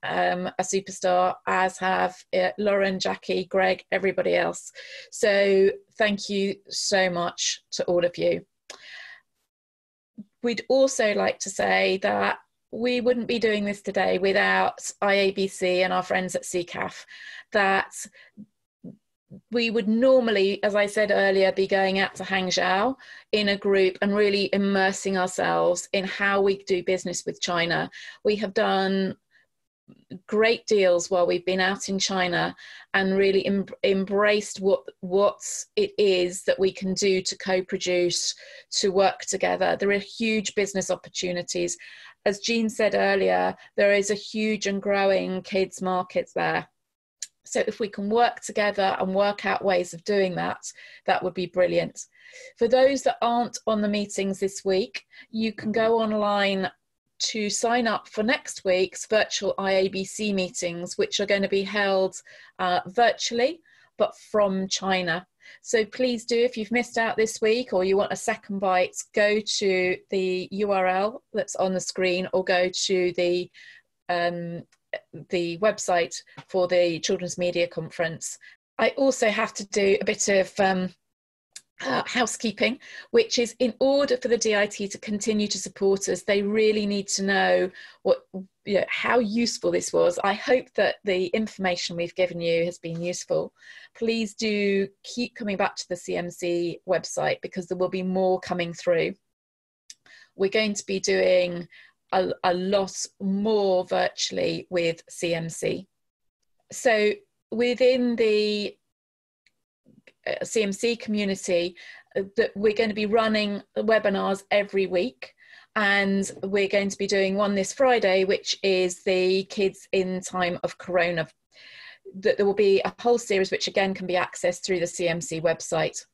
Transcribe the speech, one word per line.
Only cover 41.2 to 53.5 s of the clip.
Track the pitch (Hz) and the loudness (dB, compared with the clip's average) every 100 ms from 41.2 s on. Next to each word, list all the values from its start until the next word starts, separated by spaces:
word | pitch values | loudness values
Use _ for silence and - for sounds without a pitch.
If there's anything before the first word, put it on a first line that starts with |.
| 180 175 175 180 175 - - - - - | -4 -6 -6 -4 -4 -6 -14 -20 -20 -4
As | - 196 | -4 -2
Jean | - 233 220 | 0 0 0
said | 214 214 | 0 0
earlier, | 202 196 196 190 185 180 190 - - | 2 2 2 2 2 0 -4 -10 2
there | 202 | 4
is | 202 196 | 4 2
a | 208 | -2
huge | - 220 214 214 202 | -4 -4 -2 -2 -2
and | 196 | -2
growing | 202 202 196 190 180 185 | 0 2 4 2 0 -4
kids | 185 196 190 - | -4 -2 -2 -2
market | 185 185 185 185 170 - | -2 -2 -2 -4 -4 -2
there. | 165 160 160 _ _ _ _ _ - _ | -2 -2 -6 _ _ _ _ _ -18 _
So | - 247 220 | -6 -2 -2
if | 214 | -4
we | 214 | -8
can | 202 202 | -6 -2
work | 220 240 - | 2 2 0
together | - 220 208 202 190 - | -8 -2 -2 0 0 0
and | 190 190 | -2 2
work | 202 202 196 | 0 0 -2
out | - 196 | -2 2
ways | 180 180 170 | 0 0 -8
of | |
doing | - 202 190 170 | -2 0 2 0
that, | 170 - - - - - - | -4 -6 -12 -16 -20 -12 -2
that | 185 | 0
would | 180 | 0
be | 175 175 | -4 -4
brilliant. | 185 180 170 165 - - _ - - - _ | 0 2 2 -2 -8 -20 _ -20 -20 -20 _
For | 233 | 2
those | 254 262 277 | 6 4 4
that | - - | 0 0
aren't | 233 240 240 | 0 0 -2